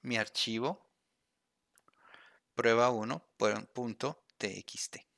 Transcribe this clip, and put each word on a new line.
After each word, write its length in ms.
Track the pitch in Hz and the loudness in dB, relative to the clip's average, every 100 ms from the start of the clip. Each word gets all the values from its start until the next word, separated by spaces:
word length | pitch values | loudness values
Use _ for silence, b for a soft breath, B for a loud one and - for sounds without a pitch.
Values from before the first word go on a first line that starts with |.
mi 160 | 131 117 | -2 -2
archivo 680 | 107 - - 113 131 202 _ _ _ _ _ _ _ _ _ _ _ B B B B B _ - | -2 -2 -2 0 -2 -4 _ _ _ _ _ _ _ _ _ _ _ B B B B B _ 0
prueba 340 | 117 113 123 | 4 6 6
uno 340 | 117 110 156 _ _ - 107 - | 4 -2 -6 _ _ 0 0 -6
punto 520 | - 123 110 131 165 _ _ | -8 -8 -4 -6 -6 _ _
T 200 | 104 95 | -6 -6
X 300 | - - - | -12 -10 -10
T. 180 | - _ | -12 _